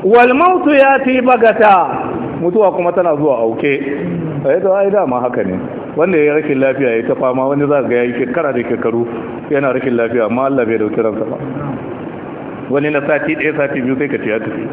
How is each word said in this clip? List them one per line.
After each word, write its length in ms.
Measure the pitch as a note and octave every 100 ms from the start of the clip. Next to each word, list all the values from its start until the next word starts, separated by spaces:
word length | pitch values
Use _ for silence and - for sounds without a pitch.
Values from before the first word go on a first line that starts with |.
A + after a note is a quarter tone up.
Wal 280 | F#3+ A#3 B3
mautu 380 | B3+ F4 F#4 D4
yati 480 | D4 C4+ C#4 C4 B3+
bagata. 640 | B3 B3 A3+ G#3+ G#3+ F#3+ D3+ B2 - - - -
Mutuwa 300 | E3+ F3 G3+
kuma 200 | F3+ F3
tana 240 | F3 F3 D3
zuwa 220 | D3+ B2
auke. 340 | A2+ A2+ D3 C#3 - - F2 - - D3 C#3+
Eh, 140 | D#3+
to, 80 | F#3+ F#3+
ai 140 | G3+
dama 280 | G3+ E3 B2
haka 240 | B2 A#2+
ne. 160 | G2 F#2 - - - -
Wanda 200 | F3 E3+
ya 60 |
yi 180 | D3 D3
rashin 180 | D3+ C#3
lafiya 360 | C3+ C3 C3+ A2+
ya 80 |
ta 120 | A#2 C3+
fama, 320 | C3 B2+ C3
wani 200 | C#3+ C#3+
za 140 | D3
ga 120 | A#2 A#2+
ya 80 |
yi 100 | A#2+
shekara 400 | A#2+ B2+ - D#3
da 100 | B2
shekaru 420 | A#2 - A2+ A2+ A#2 - - - -
yana 240 | - C#3
rashin 240 | B2 C3+ A#2+
lafiya, 280 | A#2 B2 G#2+
amma 200 | A#2+ C3+
Allah 200 | C3+ A2+
bai 120 | A2+
dauki 180 | G#2+ G#2
ransa 240 | A2+ G#2+ A2
ba. 80 | - - C#3+ D3 A#2+ - - - - - - - - -
Wani 200 | C3+ D3
na 120 | D3+ D3+
sati 280 | D3+ C#3+ D#3+
ɗaya, 220 | D#3 D3
sati 240 | C#3 C#3
biyu 160 | B2 C3
sai 80 | C#3+
ka 100 | B2+
ce 60 | A2+
ya 100 | A2
tafi. 240 | A2 - -